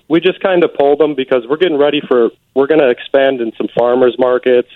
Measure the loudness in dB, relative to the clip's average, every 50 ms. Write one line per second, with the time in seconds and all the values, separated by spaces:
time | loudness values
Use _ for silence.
0 | _ -4 -2 0 0 -2 -2 -2 -4 -2 0 0 0 0 0 0 0 2 2 2
1 | 0 0 0 -4 -4 -2 -2 -2 -2 -4 -2 -2 -2 -2 0 0 0 0 0 -2
2 | -4 -2 0 0 0 0 -2 _ _ _ _ -2 -2 0 2 2 2 2 0 -2
3 | -4 -2 -2 0 0 0 0 -2 -6 -8 -6 -8 -8 -6 -4 -2 0 0 2 2
4 | 2 0 0 0 0 0 0 0 0 2 0 0 0 -2 -2